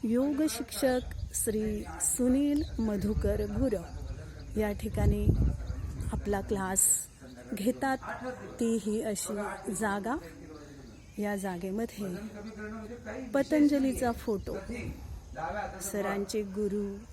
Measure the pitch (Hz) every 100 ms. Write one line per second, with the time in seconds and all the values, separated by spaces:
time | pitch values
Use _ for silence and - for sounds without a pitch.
0 | 226 240 277 285 311 - 247 - 269 254
1 | - - - - - 214 214 208 - -
2 | - - 254 262 285 294 320 - 226 208
3 | 202 214 202 214 202 208 262 196 170 -
4 | - - - - - 208 214 202 214 -
5 | 214 208 208 - - - - - - -
6 | - - - 202 190 202 190 190 - -
7 | - - - - - 208 202 247 269 262
8 | - 220 254 247 190 - 233 226 196 214
9 | 226 202 - 208 208 - - 180 214 202
10 | 202 294 - - - 156 147 139 135 -
11 | - - 202 202 190 175 190 196 233 214
12 | 202 185 214 208 208 208 214 220 214 240
13 | 220 233 247 277 277 311 294 285 269 247
14 | 247 233 - 202 - 202 190 233 - -
15 | - - - - - 202 - 190 - 208
16 | 196 202 202 220 202 190 202 202 202 202
17 | 233